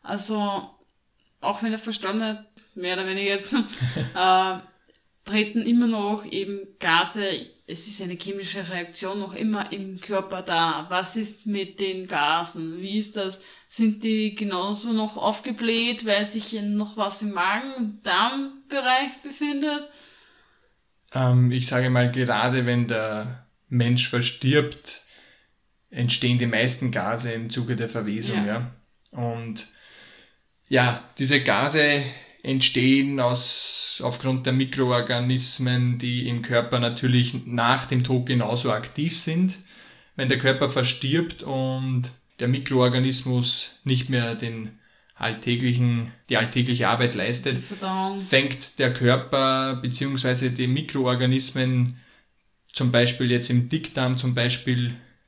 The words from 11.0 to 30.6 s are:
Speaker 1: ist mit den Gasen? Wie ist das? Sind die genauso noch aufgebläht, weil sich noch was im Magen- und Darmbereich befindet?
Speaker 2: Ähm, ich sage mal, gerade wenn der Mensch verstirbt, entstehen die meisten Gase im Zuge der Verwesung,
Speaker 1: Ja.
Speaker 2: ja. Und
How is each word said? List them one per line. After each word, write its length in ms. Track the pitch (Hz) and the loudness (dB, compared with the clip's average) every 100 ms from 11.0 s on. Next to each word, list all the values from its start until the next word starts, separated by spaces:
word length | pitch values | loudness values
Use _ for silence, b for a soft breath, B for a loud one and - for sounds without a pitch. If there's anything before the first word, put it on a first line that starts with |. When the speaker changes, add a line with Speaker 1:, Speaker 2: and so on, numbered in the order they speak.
| 185 226 | -2 -4
Speaker 1:
ist 280 | 208 - 214 | -6 -8 -4
mit 340 | 202 190 - | -4 -4 -4
den 260 | 190 185 185 | -4 -4 -4
Gasen? 760 | 165 147 165 165 165 160 170 | 0 2 0 -2 -8 -8 -8
Wie 180 | 190 214 | -4 -4
ist 160 | 208 208 | -2 -4
das? 260 | 190 190 B B B | -6 -6 B B B
Sind 340 | - 226 208 | 2 2 2
die 320 | 220 220 214 208 | 0 0 0 -2
genauso 560 | 208 185 196 208 233 | -4 -2 -2 -4 -2
noch 240 | 220 214 - | 0 -2 0
aufgebläht, 880 | 175 214 277 214 233 226 240 233 220 | -2 0 -6 -2 0 2 0 0 0
weil 200 | 202 208 | 2 2
sich 340 | 226 208 220 | -4 -6 -6
noch 360 | 208 208 208 220 | -2 -2 -2 -2
was 240 | 202 202 | -4 -2
im 100 | 214 | -4
Magen- 420 | 185 180 214 269 262 | 0 0 0 -4 -4
und 280 | 220 208 202 | -6 -4 0
Darmbereich 1080 | 180 226 269 277 - - 277 254 254 277 - | 2 2 0 -6 -10 -6 -2 2 2 0 -8
befindet? 640 | 285 277 294 277 302 294 294 b b b b b b b b b _ _ _ | -16 -6 -2 0 -2 -2 -8 b b b b b b b b b _ _ _
Speaker 2:
Ähm, 380 | 131 127 123 123 | 0 6 6 6
ich 160 | 123 123 | 4 0
sage 220 | 127 127 | 0 2
mal, 220 | 123 123 | 4 4
gerade 540 | 127 123 107 123 131 120 | 2 0 2 2 2 2
wenn 220 | 120 113 | 2 2
der 580 | 113 110 107 117 127 _ _ _ | 0 -2 -4 -6 -10 _ _ _
Mensch 380 | 123 120 123 - | 2 4 4 2
verstirbt, 920 | 123 123 - 131 147 147 - - - b b b b b b _ _ _ | 0 -2 0 4 4 2 -6 -14 -16 b b b b b b _ _ _
entstehen 480 | - 123 - 120 123 | -2 0 2 2 2
die 100 | 120 | 2
meisten 440 | 110 127 - 131 | 2 2 0 -2
Gase 400 | 117 95 113 120 | -2 -2 -4 -4
im 180 | 113 117 | -6 -6
Zuge 260 | 127 117 110 | -6 -4 -4
der 140 | 113 | -4
Verwesung, 560 | 117 104 107 - 104 101 | -4 -4 -4 -2 -2 -2
Speaker 1:
Ja. 260 | 113 123 - _ _ _ | -4 -6 -12 _ _ _
Speaker 2:
ja. 80 | 131 120 | -6 -4
Und 340 | 117 113 107 - B B B B B B B B _ | -4 -8 -10 -12 B B B B B B B B _